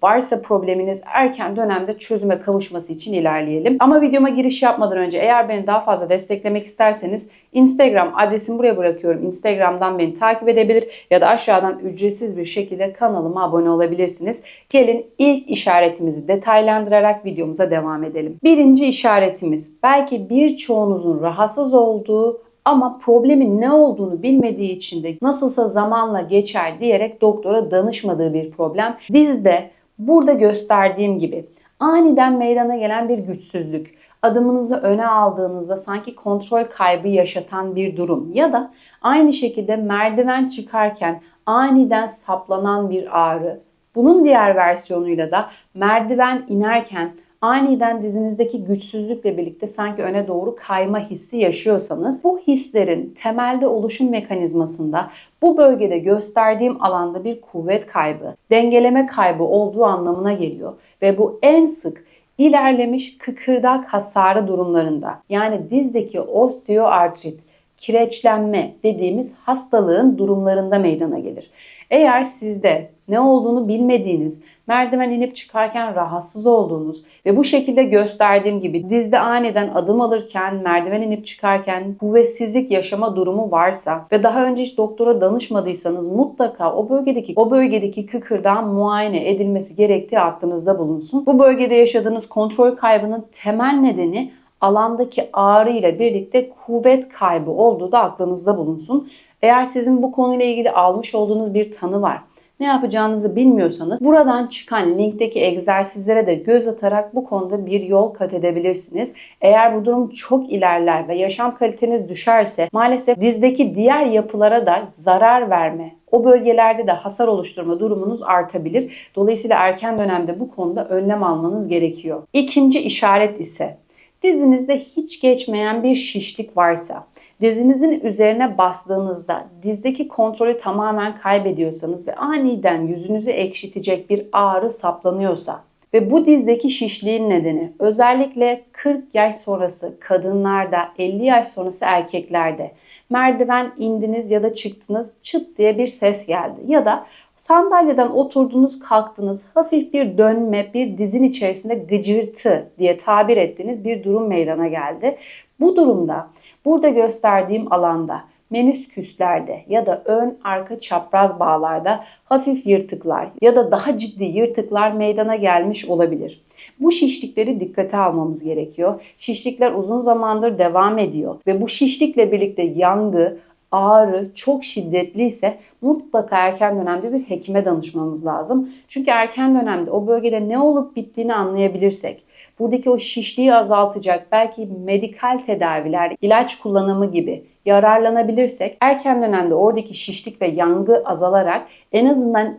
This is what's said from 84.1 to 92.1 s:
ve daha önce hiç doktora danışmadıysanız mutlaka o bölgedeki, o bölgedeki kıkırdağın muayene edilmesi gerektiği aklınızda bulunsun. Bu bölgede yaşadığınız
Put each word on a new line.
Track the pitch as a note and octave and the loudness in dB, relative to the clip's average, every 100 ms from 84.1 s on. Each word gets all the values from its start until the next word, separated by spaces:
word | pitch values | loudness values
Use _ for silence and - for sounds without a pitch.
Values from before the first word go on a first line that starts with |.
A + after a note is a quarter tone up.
ve | G#3 | 2
daha | A3+ B3+ | 2 2
önce | B3+ B3 | 0 -2
hiç | B3 - | -4 -2
doktora | G#3+ G#3+ A#3 G#3+ | -4 0 0 2
danışmadıysanız | F#3 A#3+ - G#3 F3+ F3 F3 F3 F3 | 2 0 -2 -4 -4 -6 -6 -6 -4
mutlaka | G#3 C4+ - A#3 A#3+ E3 | -2 -2 0 -4 -2 -2
o | - G#3+ | -2 -2
bölgedeki, | C4+ C4+ A#3+ A3+ F3+ | -2 0 -4 -2 0
o | A3+ | 2
bölgedeki | C4 C4 G#3+ G3+ G#3 G3+ | 4 2 0 -4 -8 -10
kıkırdağın | A#3+ - G3 G3 G#3 G#3 | -10 -6 -2 0 0 -2
muayene | G3 G#3 G#3 G#3+ E3+ F#3 | -2 0 0 -2 -2 -2
edilmesi | G3+ G3+ F#3+ G3 - | -2 -2 -4 -6 0
gerektiği | G#3 F#3+ - A3 | 2 2 0 0
aklınızda | E3+ E3 F3 E3+ F3 F#3+ | 0 -2 -6 -2 -2 0
bulunsun. | D#3 D#3+ - C4+ C#4+ | -2 -4 -4 -2 2
Bu | C4 | 6
bölgede | C4+ B3+ B3 | 6 4 2
yaşadığınız | A#3+ A#3 A3+ G#3+ | 4 4 2 -2